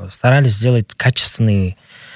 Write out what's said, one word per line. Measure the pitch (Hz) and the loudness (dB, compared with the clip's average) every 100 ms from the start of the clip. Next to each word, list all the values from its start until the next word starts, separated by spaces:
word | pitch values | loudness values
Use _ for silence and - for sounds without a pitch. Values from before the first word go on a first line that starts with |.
| 95 | -16
старались | - 123 139 127 | -2 2 4 2
сделать | 101 123 120 104 - | 0 0 0 -2 -2
качественный, | 127 - - - 110 101 92 - _ - - | -2 -2 -4 -2 0 2 -2 -6 _ -20 -20